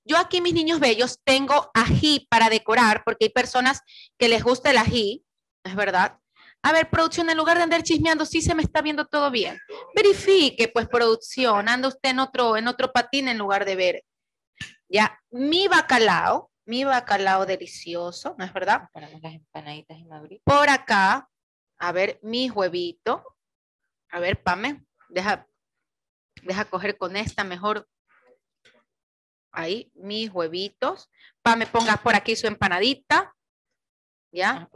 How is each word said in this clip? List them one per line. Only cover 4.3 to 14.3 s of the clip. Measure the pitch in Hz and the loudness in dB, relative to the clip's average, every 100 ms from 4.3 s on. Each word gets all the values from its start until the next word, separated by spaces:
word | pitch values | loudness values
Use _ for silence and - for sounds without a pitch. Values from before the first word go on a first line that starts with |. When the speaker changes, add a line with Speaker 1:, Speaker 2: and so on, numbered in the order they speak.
| 226 | 2
Speaker 1:
gusta | 226 247 294 | 2 2 4
el | 247 | 4
ají, | 226 240 202 269 _ _ _ _ | 2 0 -2 -6 _ _ _ _
es | 185 190 | -10 -4
verdad. | 196 185 - - _ _ - - | 0 2 0 -2 _ _ -20 -4
A | 285 | 0
ver, | 320 320 | 2 2
producción, | 330 330 339 330 | 0 0 0 -2
en | 320 | 0
lugar | 320 349 | 2 2
de | |
andar | 330 330 | 2 0
chismeando, | 330 311 320 320 311 | 0 0 2 0 -2
sí | 330 | -2
se | - | -2
me | 320 | -2
está | - 311 | 0 -2
viendo | 302 294 302 | -2 -4 -4
todo | 302 285 | -2 0
bien. | 240 175 - - - - - | -2 -4 -8 -16 -18 -4 2
Verifique, | 403 392 392 381 277 - 226 | 4 4 4 4 4 0 -2
pues, | 240 226 | -2 0
producción, | 240 233 226 - - 247 208 214 | 0 2 0 -4 -2 0 2 0
anda | 254 262 | 0 -2
usted | 262 269 | -2 -2
en | 262 | -2
otro, | 262 247 233 220 | -2 0 0 0
en | 233 | -2
otro | 247 262 | -2 0
patín | 247 240 277 262 | 0 0 -2 -2
en | 220 | -4
lugar | 202 196 | -2 -2
de | 196 190 | -2 0
ver. | 180 - _ _ _ | 0 -2 _ _ _